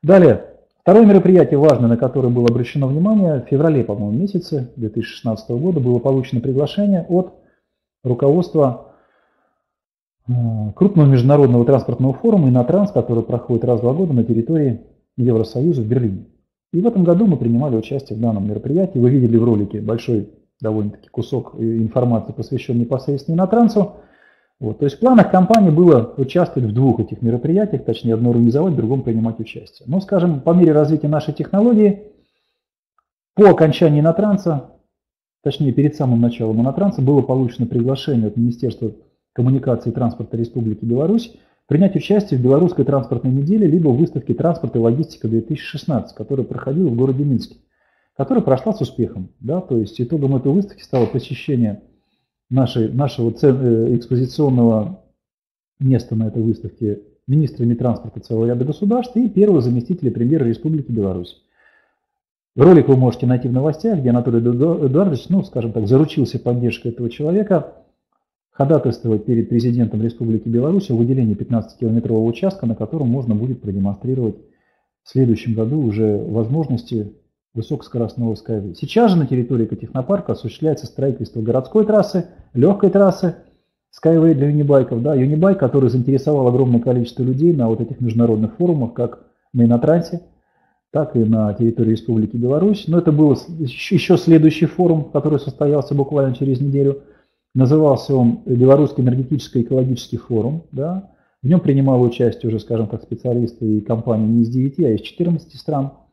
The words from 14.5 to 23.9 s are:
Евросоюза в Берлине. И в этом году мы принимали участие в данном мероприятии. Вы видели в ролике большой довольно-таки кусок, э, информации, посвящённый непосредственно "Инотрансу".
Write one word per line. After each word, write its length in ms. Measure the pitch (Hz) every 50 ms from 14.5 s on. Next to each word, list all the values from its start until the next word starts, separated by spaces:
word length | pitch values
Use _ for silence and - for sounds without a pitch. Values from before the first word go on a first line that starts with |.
| 165 160 147 131 113 - - - _ _ _ _ _
Евросоюза 640 | - 120 123 117 110 107 - - 123 135 175 160 135
в 60 | 110
Берлине. 400 | 107 123 131 120 107 95 92 - _ _ _ _ _ _ _ _ _
И 80 | - 165
в 60 | 196
этом 180 | 240 233 196 175
году 220 | 170 170 180 233
мы 120 | 202 156
принимали 380 | 127 127 117 117 117 143 147 120
участие 440 | 113 110 - 135 135 135 - 107 107
в 20 |
данном 260 | 120 117 110 98 95
мероприятии. 520 | 104 104 101 - 131 143 185 190 180 - 127
Вы 100 | 120 123
видели 260 | 139 139 123 113 113
в 80 | 113 113
ролике 380 | 120 113 104 104 101 - 104
большой 480 | 107 110 113 113 - - 120 104 87 - _ _ _ _ _ _
довольно-таки 480 | - 110 107 107 104 104 101 - _ _
кусок, 460 | - 127 117 - 143 120 - - -
э, 60 | - 113
информации, 680 | 113 113 117 113 110 - 127 127 123 117 110 113 - -
посвящённый 480 | - 110 - 135 123 - - 120 120
непосредственно 520 | 117 117 135 127 - - 139 135 - - 165
"Инотрансу". 600 | 170 190 185 226 240 240 214 214 208 190 -